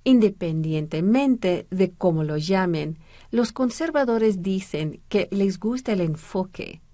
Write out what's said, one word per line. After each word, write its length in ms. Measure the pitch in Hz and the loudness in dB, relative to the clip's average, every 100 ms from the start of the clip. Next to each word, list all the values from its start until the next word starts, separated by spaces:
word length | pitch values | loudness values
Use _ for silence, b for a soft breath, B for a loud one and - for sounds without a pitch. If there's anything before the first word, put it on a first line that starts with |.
Independientemente 1600 | 262 247 214 202 175 160 156 156 156 160 185 254 277 247 180 175 - | 4 6 6 2 -4 -2 -2 -2 -2 -2 2 2 2 2 0 -2 -2
de 220 | 190 185 | 0 0
cómo 300 | - 185 160 | 2 0 2
lo 120 | 151 151 | 0 -4
llamen, 640 | 156 190 180 165 151 156 b b b | 0 0 2 0 -4 -8 b b b
los 220 | 226 233 | -2 -2
conservadores 920 | - 254 - 330 311 254 226 220 190 | -2 -2 -2 -2 0 2 2 2 0
dicen 580 | 185 190 - 151 156 - - | -2 -4 -4 -6 -6 -8 -4
que 200 | 202 - | -2 0
les 280 | 196 196 190 | 0 0 -2
gusta 340 | 214 254 254 | -4 -4 -2
el 80 | 202 | -2
enfoque. 800 | 165 156 - 185 190 - - - - | -2 -4 -6 -6 -6 -8 -14 -14 -20